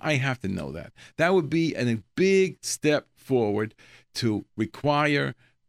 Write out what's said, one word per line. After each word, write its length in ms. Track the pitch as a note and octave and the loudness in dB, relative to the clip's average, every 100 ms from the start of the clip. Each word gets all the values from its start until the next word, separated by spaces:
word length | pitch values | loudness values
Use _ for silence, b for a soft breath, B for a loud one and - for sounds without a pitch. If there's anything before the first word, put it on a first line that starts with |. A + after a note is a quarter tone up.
I 120 | D#3 | -2
have 260 | C#3+ C3+ B2+ | -2 -2 -4
to 60 | F#2+ | -4
know 240 | F#2 C#2+ | -4 -6
that. 220 | D2+ - - B - | -10 -14 -20 B -2
That 160 | E3 | 2
would 160 | F#3+ C#3+ | 2 2
be 260 | E3 D#3+ - | 0 0 0
an, 140 | B2 | -2
a 140 | A2+ - - | -2 -4 0
big 440 | F#3+ F#3+ F#3+ - | 2 4 2 -2
step 460 | - - D3+ D3 - _ | -10 -4 0 0 -2 _
forward 600 | - B2+ G#2+ G#2 A2 - B B B - | -2 0 0 0 -4 -8 B B B -4
to 300 | A#2+ G#2 - - | -2 -2 -4 -6
require 800 | A2 - C#3+ D3 D3+ C#3+ C#3 - b b | -6 -4 0 2 2 0 -2 -6 b b